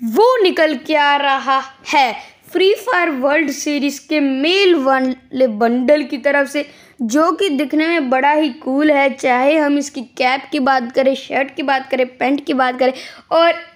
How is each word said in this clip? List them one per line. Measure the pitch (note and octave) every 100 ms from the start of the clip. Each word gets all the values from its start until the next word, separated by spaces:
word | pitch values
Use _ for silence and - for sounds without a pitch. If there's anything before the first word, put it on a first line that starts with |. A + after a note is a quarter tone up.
वो | A#3 A#3+ A#4 B4+
निकल | F#4 D4+ D#4 C4
के | D4+ D4+
आ | C#4+ C#4+
रहा | C#4 C4+ A#3+ C4+ C4 - -
है | D4+ B3 G3+ - _ -
फ्री | F4+ F#4+ -
फायर | A#4+ F4+ E4+
वर्ल्ड | C4+ C4+ D4+ C#4+
सीरीज | C4+ D4+ D4 C#4 C#4
के | - D#4
मेल | C#4 C4 D4+ F#4+ G4 E4+
वाले | C4 C4+ C4 B3+ _ B3+ B3+
बंडल | G#3 A#3 B3 B3 D4+
की | C4 C#4
तरफ | C#4 C#4+ C#4
से, | D4 C#4+ - - -
जो | A3+ C#4 E4
कि | E4 G4
दिखने | C4+ C#4 D4+ D#4+
में | E4+ C4
बड़ा | C4 C#4
ही | D4+ D#4
कूल | A#3+ B3+ C4+ D4+
है। | C#4 C#4
चाहे | C4+ C4+ B3 C4+ D#4
हम | C#4+ C#4+
इसकी | C#4 C#4 A3 -
कैप | B3+ C4+ -
की | D4+
बात | C4 C4 A#3
करें, | C4+ C4+
शर्ट | C4 - B3 C#4
की | -
बात | C#4 C4+ B3+
करें, | B3+ B3
पैंट | - B3 C#4+
की | C#4+
बात | B3+ B3+ B3
करें, | B3+ C4 - - -
और | E4 E4+ E4+ E4+